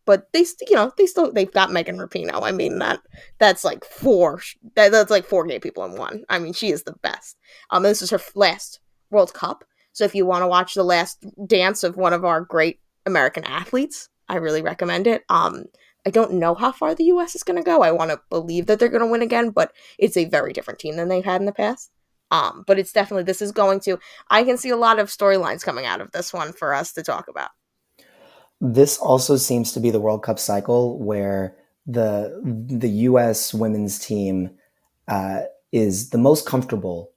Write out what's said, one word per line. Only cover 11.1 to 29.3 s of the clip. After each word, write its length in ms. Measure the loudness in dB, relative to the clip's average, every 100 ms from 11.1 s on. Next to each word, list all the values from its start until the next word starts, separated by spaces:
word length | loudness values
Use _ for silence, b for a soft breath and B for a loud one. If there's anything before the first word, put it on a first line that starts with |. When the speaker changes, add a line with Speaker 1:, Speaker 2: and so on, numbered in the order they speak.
| -8 -20 -16 0
Speaker 1:
dance 360 | 2 2 0
of 140 | -4 0
one 160 | 0
of 120 | 2
our 160 | 0 -2
great 400 | 0 0 0 -2 _ _
American 400 | -2 2 0 0
athletes, 640 | -8 -8 -4 -4 -4 -8 -18 _ -8
I 80 | -4
really 260 | -2 -2
recommend 440 | -4 -4 -4 0 0
it. 160 | -2 2
Um, 380 | 2 2 -2 -14 b b b 0
I 40 |
don't 220 | 2 4
know 220 | 2 2
how 180 | 2 -2
far 220 | -2 -4
the 100 | 2
U 160 | 4 4
S 160 | 0 -6
is 80 |
gonna 180 | -4 -2
go. 200 | 2 4
I 100 | 4
wanna 260 | 2 -2 -4 _
believe 360 | -6 -2 -4 0
that 140 | 2
they're 80 | 2
gonna 180 | 2 0
win 160 | 0
again, 280 | 0 0 0
but 220 | 0 -2 b b b
it's 180 | 0 2
a 80 |
very 280 | 0 0 -2
different 280 | -6 -10 -12
team 160 | -8 -6
than 120 | -2
they've 160 | -2
had 160 | 0 -2
in 60 | -2
the 60 |
past. 400 | -2 -4 -4 -12 _ _ _ _
Um, 320 | 0 0 -4 0
but 100 | 0
it's 160 | 2
definitely, 300 | -2 -2 -4
this 180 | -4 -4
is 120 | -4
going 260 | 0 0 0
to, 200 | -2 -6 B B B
I 140 | 2
can 160 | 2 0
see 120 | -2
a 60 | 2
lot 220 | 4 2
of 80 | 0
storylines 560 | 0 2 2 0 -4
coming 240 | -6 -6 -6
out 140 | -6
of 100 | -8
this 220 | -10 -8
one 200 | -8 -10
for 220 | -6 -4
us 180 | -4 -4
to 100 | -8
talk 240 | -6 -6 -8
about. 220 | -12 -12 -14 _ _ _ _ b b b b b _
Speaker 2:
This 380 | 0 4 4 2
also 380 | 2 2 4